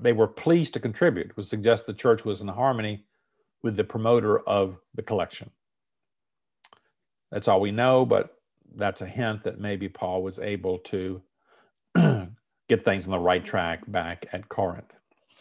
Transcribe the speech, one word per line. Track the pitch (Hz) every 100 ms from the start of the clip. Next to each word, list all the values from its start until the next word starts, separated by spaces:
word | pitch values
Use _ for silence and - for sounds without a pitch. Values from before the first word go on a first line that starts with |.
they | 120
were | 110 107
pleased | - 160 170 156
to | 127
contribute, | 117 104 175 92 73 -
which | 98
suggests | 107 107 110 -
the |
church | 101 127 113
was | 113 95
in | 101
harmony | 92 135 120 107 104 - _ _ _ _ _
with | 117 104
the |
promoter | 104 113 113 120 107 104
of | - 101 95 92 _
the | -
collection. | - 104 82 - - _ _ _ _ _ _ _ _ _ _ _ - _ _ _ _ _ _
That's | 104 110
all | 95
we | 101
know, | 110 127 131 123
but | 101 - _ _ _ _ -
that's | 101 -
a | 92
hint | 107 117 107
that | 104 -
maybe | 104 98 95
Paul | - 92 92
was | 92 -
able | 104 101 92 90
to | - 98 92 92 - _ _ _ _ _ _
<clears throat> |
get | 175 160 117 90 - _ _ - 113
things | - 95
on | 90
the | 92
right | 87 90
track | 87 98 85 82 -
back | 92 82 85 -
at | 90 -
Corinth. | - 95 87 - _ _ _ _ _